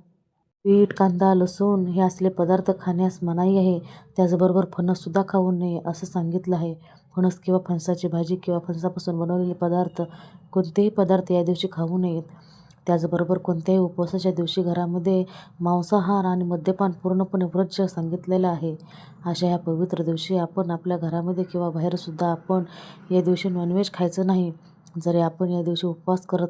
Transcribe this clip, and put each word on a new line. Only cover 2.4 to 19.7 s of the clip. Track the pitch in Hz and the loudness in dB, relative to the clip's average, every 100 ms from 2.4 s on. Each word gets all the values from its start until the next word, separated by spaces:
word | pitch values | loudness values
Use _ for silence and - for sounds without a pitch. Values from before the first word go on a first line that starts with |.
| 175 185 185 190 | 2 2 2 -2
खाण्यास | 185 175 185 180 | -2 0 0 -2
मनाई | 175 170 185 196 | -4 0 2 4
आहे. | 185 175 - - - - | 2 0 -4 -20 -6 0
त्याचबरोबर | 180 170 185 185 180 | 2 4 4 2 0
फणससुद्धा | - 175 180 - 196 190 | -2 -2 -2 -2 -2 0
खाऊ | 190 180 | 0 2
नये | 180 175 170 170 | 0 -2 -4 -6
असं | 165 185 | -8 -6
सांगितलं | 185 165 180 180 175 | -4 -2 -2 -2 -2
आहे. | 165 160 - - _ - | -2 -8 -16 -20 _ 0
फणस | 185 | 0
किंवा | 180 - 185 185 | 0 0 0 0
फणसाची | 170 170 175 175 | -4 -2 -2 -2
भाजी | 170 165 185 | -2 -2 -4
किंवा | 180 175 | -2 -4
फणसापासून | 170 165 180 180 180 165 | -4 -4 -4 -4 -6 -4
बनवलेले | 170 180 180 | -2 -2 -2
पदार्थ, | 175 175 175 170 - 170 - - - - | -2 0 0 -2 -4 -8 -10 -20 -20 -4
कोणतेही | 185 165 202 208 | -2 0 2 2
पदार्थ | 214 185 190 190 | 2 2 2 2
या | 180 | 0
दिवशी | 175 175 190 | 2 0 -4
खाऊ | 160 165 185 | -4 -2 -2
नयेत. | 180 165 160 - - - - _ - | -2 -2 -8 -16 -20 -20 -20 _ -2
त्याचबरोबर | 175 165 170 170 185 | 0 0 -2 0 -2
कोणत्याही | 185 170 160 190 | 0 -2 2 2
उपवासाच्या | 180 180 170 190 185 | 2 -2 -4 -2 -2
दिवशी | 180 170 - | -2 -2 -2
घरामध्ये | 175 175 175 175 175 185 185 - - - | -2 0 -2 -2 2 0 0 -8 -18 -4
मांसाहार | 170 175 170 208 180 202 185 | 0 0 2 2 2 2 2
आणि | 180 | 0
मद्यपान | 175 175 160 185 196 | 0 -2 0 0 0
पूर्णपणे | 170 180 185 185 196 180 | 0 0 0 0 0 0
वर्ज्य | 180 190 - 190 | 0 -2 0 -2
सांगितलेलं | 180 165 175 175 185 185 | -2 -4 -4 0 2 2
आहे. | 165 160 156 - - - - 180 | 0 -4 -6 -12 -20 -20 -10 -6
अशा | 165 175 | 0 0
ह्या | 175 | 0
पवित्र | 175 | -2